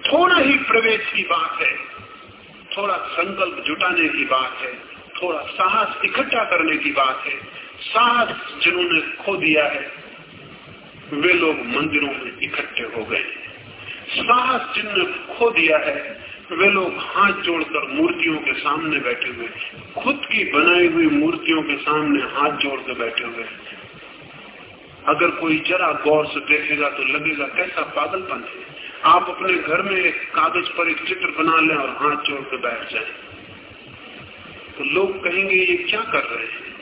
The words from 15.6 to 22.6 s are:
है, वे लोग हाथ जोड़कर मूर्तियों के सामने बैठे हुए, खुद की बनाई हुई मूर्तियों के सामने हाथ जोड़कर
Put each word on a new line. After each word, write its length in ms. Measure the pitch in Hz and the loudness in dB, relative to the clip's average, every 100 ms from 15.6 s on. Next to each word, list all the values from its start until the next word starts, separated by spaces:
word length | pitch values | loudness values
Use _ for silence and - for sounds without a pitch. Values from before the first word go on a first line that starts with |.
| 160 151 | 4 4
है, 160 | 151 143 - - - - - | 2 -4 -6 -12 -16 -18 -10
वे 160 | 165 196 | 4 4
लोग 260 | 190 180 - | 4 0 -4
हाथ 340 | - - 196 | -6 4 4
जोड़कर 560 | 185 190 165 151 151 143 | 4 0 -2 0 -4 -4
मूर्तियों 480 | 139 170 175 165 156 | 0 2 2 0 0
के 160 | - | -2
सामने 460 | - 143 151 160 143 | -2 0 -2 0 -2
बैठे 300 | 123 120 - | -2 -2 -4
हुए, 200 | 120 117 - - - - - | -6 -10 -10 -12 -12 -12 -4
खुद 220 | 247 285 - | -2 -2 -2
की 120 | 220 | -2
बनाई 440 | - 147 160 175 175 | 2 4 4 6 6
हुई 180 | 160 160 | 6 4
मूर्तियों 560 | 147 156 165 - 160 | 4 2 0 0 0
के 140 | 147 143 | 0 -4
सामने 460 | 151 151 151 143 | 0 0 2 2
हाथ 280 | 131 131 151 | 0 0 0
जोड़कर 440 | 147 | 0